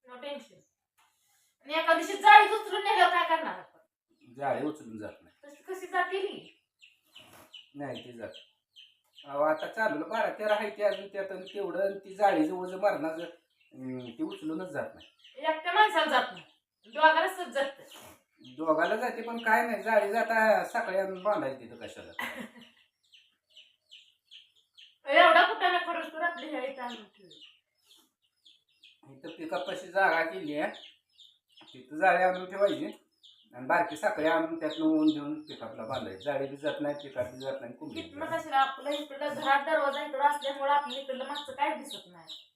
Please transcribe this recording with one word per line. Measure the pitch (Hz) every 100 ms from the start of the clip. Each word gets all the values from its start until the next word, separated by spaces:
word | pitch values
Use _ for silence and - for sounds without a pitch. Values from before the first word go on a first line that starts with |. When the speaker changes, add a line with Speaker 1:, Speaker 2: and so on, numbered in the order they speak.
| 254
Speaker 1:
No | 247
tension. | 285 285 - - _ _ _ _ _ _ _ _ _ _
आणि | 277
एका | 311 330
दिवशी | 330 392
जाळी | 392 427 415 415
उचलून | 427 - 415
नेल्यावर | 403 392 339
काय | 359 330 320
करणार | - -
आपण? | - _ _ _ _ _ 127
Speaker 2:
जाळी | 123 135 131 151
उचलून | 151 113 110
जात | 101 -
नाही. | _ _ -
Speaker 1:
कशी, | -
कशी | - 370 359
जातील | 359 349 381 392
ही? | 285 - _ _ _ - _ _ - - - - - -
Speaker 2:
नाही, | 143 139 120
ती | 123
जात. | 117 104 - - _ _ - - _ _ -
अहो, | 285 277
आता | 311 311 -
चालवलं | 226 220 - -
बारा | 226 208
तेरा | - 214
आहे | 208 208
ती | -
अजून | 208 190 196
त्यात | 202 190
आणि | 185 190
तेवढं | 208 185 170 196
आणि | 196
ती | 196
जाळीचं | 190 202 170 156
वजन | 180 180 190
मारणार, | 202 185 156 160
अं, | 175 - _ _ _ 127 127 127 120
ती | 117
उचलूनच | 156 - 151 170 185
जात | 135 -
नाही. | - - _ - 254
Speaker 1:
एकट्या | 311 311 349
माणसाला | 381 427 339 -
जात | 262 -
नाही, | 175 - _ _ _ 214
दोघाला | 262 311 311 370
सहज | 370 320
जातं. | 269 277 - - - - - _ _
Speaker 2:
दोघाला | 127 127 160 160 175 220
जाते, | - -
पण | 233 233
काय | 226 226 240
नाही, | 208
जाळी | 202 220 202
जाता | 226 220 226 220 196
सकाळी | - 233 190 185
आणून | 190 185
बांधायची | 196 196 - -
तिथं | 113 -
कशाला. | - - - -
Speaker 1:
<laughs> | - - - 233 - _ _ _ _ - _ _ _ - - _ _ - _ _ _ - _ _ _ - - _ 277
एवढा | 311 349 330 370
कुठं | 415 370
ना | 359
खरंच | 339 339 320
तर | 320
आपली | 349 311 311
ह्या | 294
इथं | 262 262
आणून | 240 226
ठेवली. | 202 _ 180 151 - _ _ _ _ _ _ _ _ _ _ _ _ _ - _
Speaker 2:
इथं | 139 131 156
पिकअप | 165 160 175 185
कशी | 180 185
जागा | 185 190 165
केली | 160 185 156 147
आहे, | 190 - - - _ _ - _ _ _ -
तिथं | 131 127 151
जाळी | 185 175
आणून | 185 185 185
ठेवायची | 196 202 135 151 - _ _ - _ _
आणि | 123 131
बारकी | 175 165 156
साखळी | 208 - 156
आणून | 160 160 165
त्यातनं | 156 160
ऊन | 156 156 156
देऊन | 294 147 -
पिकअपला | - - 117 -
बांधायची. | 113 - 113 120
जाळी | 147 139 135
बी | 139
जात | 147 139
नाही, | 147
पिकअप | 143 135 131 127
बी | 131
जात | 135 135
नाही, | -
कोंबडी | 120 - 330
बी | 320
Speaker 1:
इथनं | 285
Speaker 2:
जात | 320
नाही. | 330
Speaker 1:
कशाला | 320 269
आपलं | 262 269 269
इकडलं | 294 294 269 294
घरात | - 269 277
दरवाजा | 302 311 285 302 302
इकडं | 262
असल्यामुळं | 294 - 269 277 277
आपलं | 285 277 262
इकडलं | 269 247
मागचं | 262 277 -
काय | 269 294 311
दिसत | - - 180
नाही. | 180 - - -